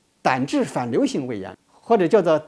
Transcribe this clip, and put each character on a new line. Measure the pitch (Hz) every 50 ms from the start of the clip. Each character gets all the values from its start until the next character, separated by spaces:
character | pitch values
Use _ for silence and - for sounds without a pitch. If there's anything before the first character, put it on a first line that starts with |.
| _ _ _ _
胆 | - - - 254 131
汁 | - - 285 233
反 | 139 - 147 127 120
流 | 120 190 277
性 | - - 170 131
胃 | 123 117 98
炎， | 92 92 95 _ _ _
或 | _ _ _ - 233
者 | 208 175
叫 | 156 226 208
做 | 165 170 156 151 -